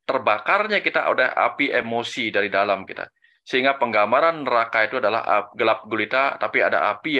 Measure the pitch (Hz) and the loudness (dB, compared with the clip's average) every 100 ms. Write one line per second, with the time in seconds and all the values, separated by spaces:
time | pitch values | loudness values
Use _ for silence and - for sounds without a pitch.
0 | - 135 113 107 - 190 208 202 170 160 | -4 -2 2 0 2 0 2 -2 0 0
1 | 82 113 127 - 113 - 139 - 117 117 | 0 2 2 2 0 0 -2 0 -2 -4
2 | 117 - 110 101 101 98 101 98 95 - | -4 -4 -2 0 0 0 0 0 -4 -12
3 | - _ _ _ - 131 131 135 120 107 | -12 _ _ _ -4 0 0 0 0 2
4 | 104 123 165 165 131 120 117 113 107 131 | 2 4 2 0 0 0 0 0 0 0
5 | 107 110 - 104 101 - 113 107 107 110 | 0 0 0 0 -2 -2 0 0 -2 -4
6 | 107 131 139 - 107 131 90 92 90 104 | -2 0 0 -2 -2 0 2 2 0 -2
7 | 156 | -2